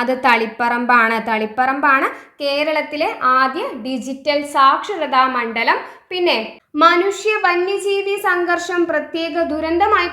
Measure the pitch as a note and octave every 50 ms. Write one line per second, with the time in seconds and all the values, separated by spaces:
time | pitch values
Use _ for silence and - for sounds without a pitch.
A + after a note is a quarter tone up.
0 | B3 A#3+ C4 B3+ - - A#3 A3+ A3+ A3 - - A#3+ A#3+ A#3+ A#3+ B3 A#3+ B3 A#3+
1 | A3+ A3+ A3+ A3+ G#3+ A#3 A3 G#3+ A3 G#3+ G#3+ A#3+ B3+ C4+ C4+ C#4+ D4+ C#4+ C4+ C4+
2 | D#4+ A4+ - - - - _ _ D4 C#4 C#4 C#4+ D4+ D#4 D#4 D4+ C#4+ C#4+ D4 D4
3 | D#4+ G#4 - - - B3+ B3+ C4 C4 C4+ - E4+ A#4+ C5+ F#4 A#3+ G#3+ B3 C4 B3
4 | G#3 C4 C4 C4+ - D4+ C#4+ D4 D4 C#4+ - D4 C4+ C4+ D4 - - - G#4 E4+
5 | D4+ C4 C4 B3+ C4 C4 B3+ B3 A#3 A3+ A3+ A3+ A#3 C4+ F4+ B4+ - - - -
6 | _ _ F#4 F4+ F4 E4+ C#4+ A3+ A3 - - - _ _ - D4 D#4+ E4+ F4 F4
7 | F#4 G4 F#4+ - - G#4+ G#4+ G#4+ G4+ F4+ F4 F4 F4+ F#4+ G4+ G4 F#4 G4+ G4 G4
8 | G4+ G4+ G4+ G4+ G4+ F#4+ F4+ F4 F4 E4+ F4 E4+ - - F4+ F4 E4+ E4+ D#4 D4+
9 | D4 - - E4 E4 E4 D4 E4+ E4 C4+ D4 D#4 D#4 D#4+ E4+ F4 G4+ G#4+ G#4+ F#4+
10 | E4+ E4+